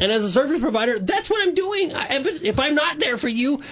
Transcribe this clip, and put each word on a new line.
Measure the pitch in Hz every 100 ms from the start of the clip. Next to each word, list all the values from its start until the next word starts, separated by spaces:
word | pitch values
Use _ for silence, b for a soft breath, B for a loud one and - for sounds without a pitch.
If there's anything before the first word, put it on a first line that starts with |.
And | 196
as | 220
a | 208
service | 190 277 311
provider, | 233 220 233 220
that's | 190 392 -
what | 427 381
I'm |
doing. | 339 381 403 370
I, | - - 269
if | 330
it's, | 339
if | 208 240
I'm | 285
not | 302 320 302
there | 277 240
for | 247
you, | 226 254 277 B